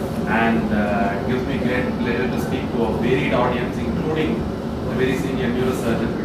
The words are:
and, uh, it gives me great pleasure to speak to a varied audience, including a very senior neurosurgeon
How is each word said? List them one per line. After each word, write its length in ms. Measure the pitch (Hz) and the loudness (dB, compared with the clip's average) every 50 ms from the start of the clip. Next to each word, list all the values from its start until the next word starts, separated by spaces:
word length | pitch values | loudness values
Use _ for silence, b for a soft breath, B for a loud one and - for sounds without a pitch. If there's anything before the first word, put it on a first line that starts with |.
| - - - - - 107 | -4 -4 -2 -2 -2 0
and, 440 | 110 113 117 113 113 113 - 104 | 0 2 2 2 2 2 2 2
uh, 440 | 104 104 104 - 104 104 - - - | 2 2 2 2 2 2 0 0 0
it 100 | - - - | -2 0 0
gives 180 | 127 - - | 0 0 0
me 120 | - - - | 0 -2 0
great 280 | - 123 127 127 123 - - - | 0 0 0 0 0 0 -2 0
pleasure 300 | 120 123 123 123 123 - | 0 0 0 0 0 0
to 120 | - 113 | 0 -2
speak 300 | - - - - - - | -2 0 -2 -2 -2 -2
to 120 | - 117 117 | 0 0 0
a 80 | - - 110 | 0 0 0
varied 360 | 113 123 131 143 - - - | 2 2 2 2 2 2 2
audience, 420 | - - - - - - - - - | 2 2 2 0 0 -2 -2 -2 -2
including 580 | - - - - - 156 156 156 - - - - - - - - - - - - - 127 | -2 -2 -2 0 0 0 0 0 0 0 0 0 -2 -2 -4 -4 -4 -4 -4 -4 -4 -2
a 40 | - 123 | 0 0
very 160 | 127 127 - - | 2 2 2 0
senior 300 | - - 131 127 123 117 | 0 -2 -2 0 0 0
neurosurgeon 640 | 120 127 123 - - - - 117 113 110 113 - - - | 0 0 0 0 0 0 0 0 0 0 0 0 -2 -2